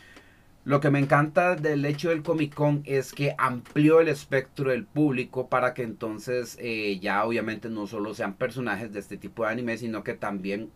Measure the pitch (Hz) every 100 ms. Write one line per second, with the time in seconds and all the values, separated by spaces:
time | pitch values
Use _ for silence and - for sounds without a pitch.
0 | - - - - _ - - 143 147 143
1 | 139 147 147 180 180 175 156 143 147 147
2 | 170 165 160 160 143 - 147 147 147 135
3 | 127 - 143 - 131 123 - 147 151 160
4 | 160 143 - 139 - - 135 123 101 147
5 | 151 127 113 127 123 127 123 131 117 101
6 | 110 107 117 123 117 - 120 110 104 98
7 | 101 98 113 117 110 110 117 110 101 110
8 | 107 101 104 95 127 123 120 98 113 101
9 | - 98 95 - 110 117 120 113 120 107
10 | 110 113 107 101 95 101 135